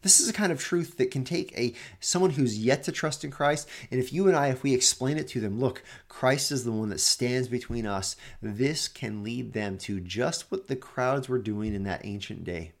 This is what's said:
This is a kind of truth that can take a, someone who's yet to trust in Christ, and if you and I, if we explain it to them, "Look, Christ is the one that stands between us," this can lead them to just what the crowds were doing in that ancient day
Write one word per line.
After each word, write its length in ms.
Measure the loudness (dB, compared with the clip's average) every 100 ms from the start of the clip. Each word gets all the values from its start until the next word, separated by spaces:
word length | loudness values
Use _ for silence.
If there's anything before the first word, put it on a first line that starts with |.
This 160 | 8 6
is 100 | 6
a 40 |
kind 180 | 2 0
of 80 | 0
truth 380 | 0 0 0 0
that 120 | 0
can 140 | 0
take 280 | -2 -4 -4 -2
a, 160 | -2 -2 -16 -8
someone 300 | -2 4 4
who's 300 | 4 2 2
yet 240 | 2 2
to 80 | 0
trust 320 | -2 -4 -4
in 80 | -8
Christ, 360 | 0 2 2 -4 -14 -4
and 100 | -2
if 140 | 0
you 140 | 4 6
and 100 | 6
I, 120 | 4
if 120 | 2
we 140 | 2 4
explain 420 | 4 2 0 0
it 100 | -2
to 100 | -2
them, 200 | -2 0
"Look, 220 | 0 -2 -14 -20 _
Christ 420 | -2 2 2 0
is 120 | 0
the 80 | -2
one 180 | -2 -2
that 100 | 0
stands 480 | 2 2 0 0 0
between 400 | -4 -4 -4 -2
us," 280 | -2 -4 -8 -14 -10
this 480 | -8 0 0 0 -4
can 360 | -6 -8 -6
lead 300 | -6 -6 -6
them 260 | -4 -4 -4
to 200 | -4 -6
just 520 | -4 -2 -2 -2 -6
what 160 | -8 -4
the 80 | -6
crowds 520 | -6 -2 0 0 0
were 120 | -2
doing 340 | -2 -2 -2
in 120 | -2 -2
that 200 | -4 -6
ancient 380 | -8 -8 -10
day 300 | -8 -8 -8 -16